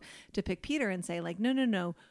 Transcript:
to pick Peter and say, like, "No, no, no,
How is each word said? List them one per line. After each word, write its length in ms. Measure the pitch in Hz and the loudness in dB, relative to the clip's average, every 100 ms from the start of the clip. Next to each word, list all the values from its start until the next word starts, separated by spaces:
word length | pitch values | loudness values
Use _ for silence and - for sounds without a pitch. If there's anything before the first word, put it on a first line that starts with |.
| - - - | -6 -18 -6
to 100 | - | -4
pick 180 | 185 185 | -2 -4
Peter 280 | - 294 226 | -2 0 0
and 140 | 185 | 0
say, 160 | 170 170 | -2 -4
like, 200 | 170 170 | -4 0
"No, 120 | 233 | 2
no, 140 | 262 254 | 4 4
no, 300 | 202 175 165 - | 4 0 -4 -12